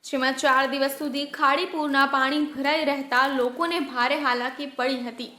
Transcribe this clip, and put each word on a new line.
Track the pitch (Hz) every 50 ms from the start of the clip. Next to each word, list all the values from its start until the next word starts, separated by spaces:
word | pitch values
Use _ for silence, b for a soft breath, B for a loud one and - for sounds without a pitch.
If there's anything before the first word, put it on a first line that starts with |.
| _ -
જેમાં | 294 262 254 262
ચાર | 262 262 - 285 262 254 277
દિવસ | 269 277 277 269 277
સુધી | 277 - 311 285 247 285 285
ખાડીપુરના | 285 - - 302 277 285 311 370 359 - 320 302 294 277 277 277
પાણી | 277 285 269 262 269 294 302
ભરાઈ | 294 285 - 269 269 285 302 320 311
રહેતા | 285 285 277 269 277 254 247 262
લોકોને | 277 277 262 240 247 247 262 339 339 339 339
ભારે | 285 240 240 247 240 262 285 302
હાલાકી | 294 262 240 247 247 262 254 - 285
પડી | 277 - - 247 262 269 247
હતી. | 240 240 233 - 240 - -